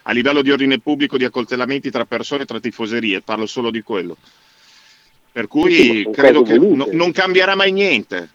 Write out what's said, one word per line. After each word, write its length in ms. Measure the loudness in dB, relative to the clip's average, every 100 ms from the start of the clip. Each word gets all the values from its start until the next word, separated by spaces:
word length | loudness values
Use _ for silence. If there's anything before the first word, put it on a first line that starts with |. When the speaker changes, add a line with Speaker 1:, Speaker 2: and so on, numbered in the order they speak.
Speaker 1:
A 100 | -4
livello 280 | -2 0 2
di 100 | 2
ordine 280 | 2 2 -2
pubblico, 380 | -2 -2 -2 -2
di 80 | -4
accoltellamenti 640 | -4 -6 -4 -4 -4 -6
tra 140 | -6 -4
persone, 400 | -6 -6 -8 -6
tra 160 | -8
tifoserie, 580 | -8 -8 -6 -4 -2 -4
parlo 240 | -4 -6 -6
solo 240 | -6 -6
di 100 | -6
quello. 340 | -6 -6 -6 -12 _ _ _ _ _ _ _ _ _ _ _
Per 140 | -10 -4
cui 240 | 0 2
Speaker 2:
Sì, 80 | 4
sì, 40 | 4
ma 120 | 2
sono 80 | -2
Speaker 1:
credo 260 | 4 4 6
Speaker 2:
cose 120 | 4
Speaker 1:
che 40 | 4
no, 60 | 4
Speaker 2:
volute. 280 | 2 0 0
Speaker 1:
non 160 | 0
cambierà 440 | 0 0 2 2 2
mai 180 | 0
niente, 560 | 2 0 0 -2 -10 -10